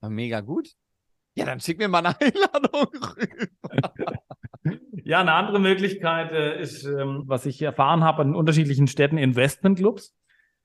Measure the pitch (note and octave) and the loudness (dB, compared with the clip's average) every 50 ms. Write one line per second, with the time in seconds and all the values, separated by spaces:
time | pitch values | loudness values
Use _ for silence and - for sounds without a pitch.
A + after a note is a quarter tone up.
0 | - G#2+ G#2+ G#2+ A#2+ A#2+ A2+ A2 G2 A2 E3+ E4 D4+ - _ _ _ _ _ _ | -12 -8 -8 -6 -6 -4 -6 -6 -6 -6 -6 -8 -8 -10 _ _ _ _ _ _
1 | _ _ _ _ _ _ - - - C3 C3 B2+ - - E3 E3+ G#3+ G3 F3+ E3+ | _ _ _ _ _ _ -8 -6 -6 -6 -6 -8 -6 -6 -6 -4 -2 0 0 0
2 | E3+ F3 C#3+ - D4 C4 - G4 G4 - - C#4+ C#4 - - C#4+ C#4 - - C#4+ | 0 0 0 0 0 0 2 2 0 0 0 0 -2 0 0 0 -2 -2 -4 -8
3 | - - - - B3 - - - A#3 - _ _ - - - - - - - - | -14 -12 -10 -8 -8 -8 -8 -8 -10 -10 _ _ -12 -6 -4 -4 -4 -4 -4 -8
4 | - - - - _ - - _ - - - - - D#3 G#3+ B3 - - G#3+ F#3 | -8 -8 -8 -10 _ -18 -20 _ -20 -20 -14 -8 -8 -8 -8 -8 -14 -16 -16 -12
5 | - - D#3+ F3+ F#3 E3 D#3+ F3 G3 G#3 G3+ G3+ F#3+ F#3+ F#3+ F#3 G3 F#3+ F#3+ - | -4 0 0 2 4 4 2 2 2 2 2 2 4 4 2 2 0 -2 -2 -2
6 | E3+ E3 E3 E3 D#3+ D#3+ D#3+ D#3 D3 D3 D#3+ F#3 E3+ C3 - - C3 C#3+ C#3+ C#3 | -2 -2 0 -2 -2 -2 -2 -2 -2 -2 -2 -6 -8 -10 -10 -10 -8 -6 -4 -4
7 | C#3 C#3 C3+ C#3+ C#3+ C3+ C3+ B2+ - D3 C3+ - D#3 C#3+ - - C#3 C#3+ E3 E3 | -4 -4 -6 -6 -4 -4 -4 -4 -4 -4 -6 -4 -4 -4 0 2 2 4 4 4
8 | D#3+ D#3+ D#3 D#3 C#3+ C#3 D#3+ F3 D#3+ E3 D#3 D#3+ D#3 C#3+ C#3 B2+ C#3+ C#3 - - | 4 2 2 2 2 0 2 2 2 4 4 4 4 2 4 4 2 4 4 2
9 | C#3+ C#3+ D#3+ D#3+ C3+ C3 A#2+ A#2+ C3 D3 - - - F#3+ G3 F3 F#3+ G#3+ - - | 2 2 2 2 2 2 4 4 2 2 2 2 2 2 2 4 2 0 0 -2
10 | - - _ _ _ _ _ _ _ _ _ _ | -8 -20 _ _ _ _ _ _ _ _ _ _